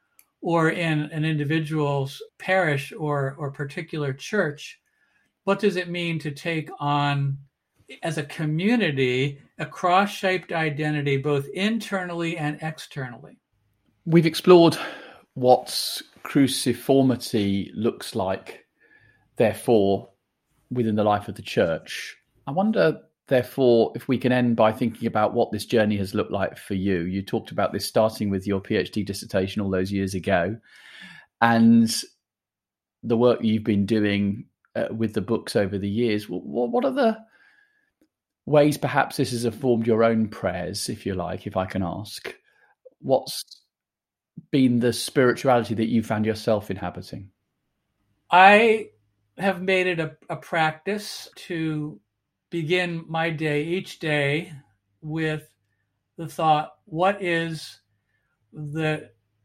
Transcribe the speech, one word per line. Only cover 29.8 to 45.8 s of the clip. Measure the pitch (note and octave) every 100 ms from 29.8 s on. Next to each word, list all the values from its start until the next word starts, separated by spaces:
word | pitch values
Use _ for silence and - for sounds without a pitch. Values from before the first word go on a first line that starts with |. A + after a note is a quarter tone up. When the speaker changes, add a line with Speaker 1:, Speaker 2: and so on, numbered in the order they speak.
| F#2+
Speaker 2:
years | G2 F#2+
ago, | F#2+ E2+ F#2+ F2 A2+ _ - - - - - - -
and | A#2 A#2 A2+ A#2 A2+ - - _ _ _ _ _ _ _ _ _
the | A2+ A2+
work | B2 A#2
you've | A2+ A2
been | G#2 G2+ G2+
doing, | A2 G#2 G2+ G2+ G#2+ - _ _ A#2
uh, | A#2
with | A2+ A2
the | G#2+
books | F#2+ A2+ - A2+
over | G2 G2
the | G2+
years. | G2+ A#2+ G#2+ G#2
Wh-, | F2+
wh-, | - - A#3+
what | A#3 C4+
are |
the | C4 A#3 A3 - _ _ _ _ _ _ _ _ _ _ _ -
ways | D3 D3 C#3+
perhaps | C3 C3+ C3 -
this | B2
has | A#2+ A#2
informed | A2 C3 A#2 A2+
your | A2
own | A2+ A2+ A2
prayers, | - F#2+ F2 F2 G2 -
if | G2+ -
you | F#2
like, | E2+ F#2+ -
if | F#2+
I | F#2
can | F#2
ask? | F2+ F2 G#2 - - - _ _ _ _ - _
What's | - C3 - - - - _ _ _ _ _ _ _ - -
been | C#3+ C3 A#2+
the | A#2+
spirituality | A2+ - - B2 - C#3 B2+ A2
that | A2